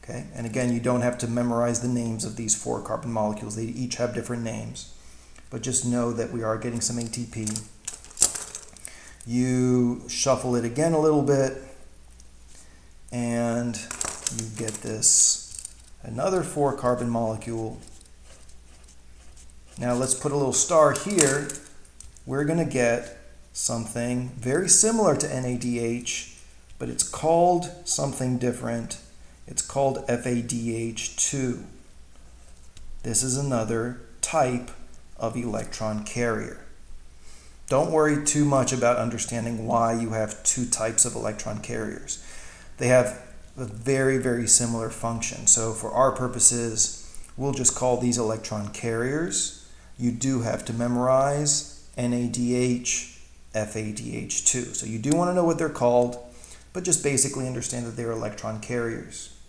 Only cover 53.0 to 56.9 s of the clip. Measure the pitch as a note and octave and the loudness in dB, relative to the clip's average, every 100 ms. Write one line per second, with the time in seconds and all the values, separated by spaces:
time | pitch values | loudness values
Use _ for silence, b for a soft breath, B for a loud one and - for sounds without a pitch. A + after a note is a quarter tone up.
53 | - - - - - A2 G#2+ A2 G#2+ G#2+ | -4 -14 -20 -20 -6 -4 -2 -4 -6 -6
54 | A#2 - - - - B2 - - A#2 A2+ | -6 -6 -4 0 2 0 -2 -6 -4 -2
55 | A#2+ D#3+ F3+ F3+ E3+ D#3 D#3 - A#2+ B2 | 2 2 4 4 4 4 0 2 4 6
56 | B2 A#2+ - B B B B F#3 F3+ | 4 0 -14 B B B B -6 0